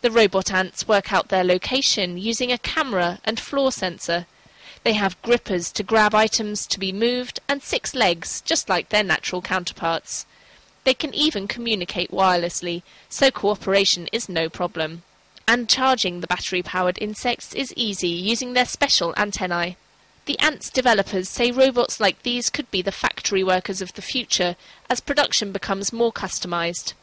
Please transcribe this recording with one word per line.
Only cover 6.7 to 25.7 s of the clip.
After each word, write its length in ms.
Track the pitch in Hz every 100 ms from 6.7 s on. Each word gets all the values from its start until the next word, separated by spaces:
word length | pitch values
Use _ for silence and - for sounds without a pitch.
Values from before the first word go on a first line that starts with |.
| -
be 140 | 190
moved 480 | 190 233 247 247 - -
and 120 | 277
six 320 | - - -
legs, 460 | 262 208 170 - -
just 300 | - 330 -
like 180 | 180 -
their 160 | 208
natural 380 | 196 160 - 180
counterparts. 840 | - 185 180 - 170 165 - - - _ _ - _ _ -
They 80 |
can 200 | 254 294
even 360 | - 302 208 196
communicate 600 | - 233 214 175 - 180
wirelessly, 720 | 196 190 180 175 - 180 170 - - _
so 200 | - 269
cooperation 800 | - 202 208 - 196 196 - 170
is 160 | 233 -
no 180 | 175 165
problem. 560 | - 175 - 156 165 - _ _ - -
And 220 | 240 233
charging 540 | - 262 254 180 175
the 60 | 175
battery-powered 680 | 180 - 180 175 185 180 180
insects 520 | 208 208 247 233 -
is 200 | - 269 -
easy 320 | 233 196 175
using 460 | 170 190 226 247
their 120 | 247 247
special 480 | - 277 - 170 -
antennae. 580 | 208 - 185 175 175 185 _ _ _ _ -
The 120 | 285
ants 300 | 311 294 -
developers 580 | - 254 214 196 190 185
say 240 | - 240
robots 480 | 247 269 247 - -
like 240 | 208 -
these 260 | 240 240 233
could 220 | - 262
be 100 | 190
the 120 | 180
factory 500 | - - - - 190
workers 380 | 185 185 - 185
of 120 | 185 -
the 60 |
future 540 | - 254 226 - 180 190 - - -
as 120 | 156
production 500 | - 285 285 - 202
becomes 400 | 190 -